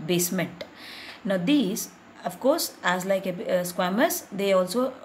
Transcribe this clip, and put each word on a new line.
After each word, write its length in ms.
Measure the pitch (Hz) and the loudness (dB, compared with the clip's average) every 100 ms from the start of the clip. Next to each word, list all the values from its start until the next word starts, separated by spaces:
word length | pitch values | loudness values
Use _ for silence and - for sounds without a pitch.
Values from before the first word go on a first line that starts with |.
basement. 600 | 156 175 175 185 170 - - - - - - - | 0 2 2 0 -2 -6 -16 -16 -18 -16 -16 -10
Now 140 | - 190 | -2 0
these, 500 | 175 294 190 214 - - - - | 4 4 4 0 -6 -12 -20 -10
of 140 | 180 - | -10 0
course, 340 | 247 320 - - | 2 2 0 -2
as 220 | 185 185 185 | -2 0 0
like 200 | 196 190 | 0 0
a, 40 | |
uh, 340 | 180 233 180 | -4 0 0
squamous, 640 | 180 - 180 196 320 349 - | 0 -2 0 2 2 0 -6
they 220 | 196 196 | -2 2
also, 400 | 190 185 233 262 - | 4 2 0 -2 -4